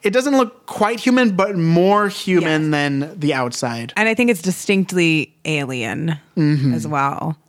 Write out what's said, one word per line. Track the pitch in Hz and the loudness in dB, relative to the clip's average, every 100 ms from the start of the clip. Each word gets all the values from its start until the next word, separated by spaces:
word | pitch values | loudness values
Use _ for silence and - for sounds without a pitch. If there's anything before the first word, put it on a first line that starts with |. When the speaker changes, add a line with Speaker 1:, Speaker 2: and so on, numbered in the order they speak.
Speaker 1:
it | 214 | 0
doesn't | 226 269 269 | 0 2 2
look | 247 - - | 0 -4 -14
quite | - 214 233 | -2 -2 0
human, | 262 254 240 185 | 2 4 2 2
but | 196 196 | 0 0
more | 165 170 185 202 202 | 2 4 6 4 2
human | 190 - 185 156 156 | -4 0 2 2 0
Speaker 2:
Yes. | 156 | 0
Speaker 1:
than | 151 143 139 147 190 | 0 0 -2 -6 -4
the | 147 | -2
outside. | 135 123 - 127 117 117 - | -2 -2 -4 -6 -6 -6 -2
Speaker 2:
And | 220 | 0
I | |
think | 220 240 | 2 2
it's | 196 | 0
distinctly | 175 180 - 196 185 185 170 160 - _ | -2 -6 0 0 0 0 2 2 -2 _
alien | - 156 135 127 113 101 165 151 _ - | -6 -4 -4 -6 -6 -4 -4 -6 _ -2
Speaker 1:
Mm-hmm. | 151 147 135 | 0 2 0
Speaker 2:
as | 123 151 | -2 -2
well. | 147 139 - 160 156 | -2 -2 -4 -8 -8